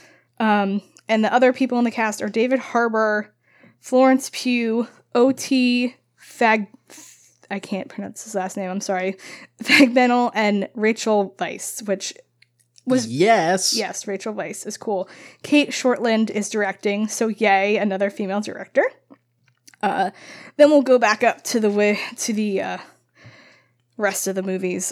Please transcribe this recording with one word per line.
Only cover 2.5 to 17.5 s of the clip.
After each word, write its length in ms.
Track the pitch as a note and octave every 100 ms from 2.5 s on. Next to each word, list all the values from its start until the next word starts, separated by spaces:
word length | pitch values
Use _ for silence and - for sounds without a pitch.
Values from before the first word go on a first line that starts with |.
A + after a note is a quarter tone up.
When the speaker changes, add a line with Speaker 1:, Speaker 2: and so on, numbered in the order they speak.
| C4
Speaker 1:
Harbour, 720 | - A#3 A#3 A3 A3 G#3+ G#3 _ _ _ - _
Florence 500 | - B3+ C4 C4 -
Pugh, 540 | - B3+ A#3+ A#3 A3+ A3+ - _ B3
O 160 | C4
T 640 | C4 - C4 B3 B3 B3 - _ _
Fag-, 480 | - - A#3 A3 G3 _ _ - - _ _ _ -
I 100 | G3
can't 280 | - F#3+ -
pronounce 360 | - G3 - -
his 100 | G#3
last 220 | F#3 G#3
name, 120 | F#3
I'm 120 | F#3+
sorry, 340 | - F#3 F#3 F#3+ - -
<laughs> 240 | - -
Fagbenel, 680 | - - C4+ B3+ B3 A#3+ A#3+
and 340 | G#3 G#3 G3+ G3 A#3
Rachel 580 | G#3+ A3 - G#3+ F#3+ -
Weisz, 480 | E3+ - - - G3+
which 260 | G3 - - - _ _ _ _ _ -
was 220 | B3+ D#3+
Speaker 2:
Yes. 640 | B2+ G3+ A3 E3 F#3+ - A3+
Speaker 1:
Yes, 300 | F#3 - -
Rachel 260 | G3 A3
Weisz 320 | G#3 F3+ G3+ -
is 80 | G3+
cool. 320 | - G3 F#3+ - - -
Kate 280 | - D4 C#4+
Shortland 600 | - B3+ A#3+ A#3 A3 G#3+
is 200 | G#3 G3+
directing, 580 | A3 G3+ G3 G#3 G3+ G#3+
so 200 | - A3+
yay, 480 | G#3+ G#3+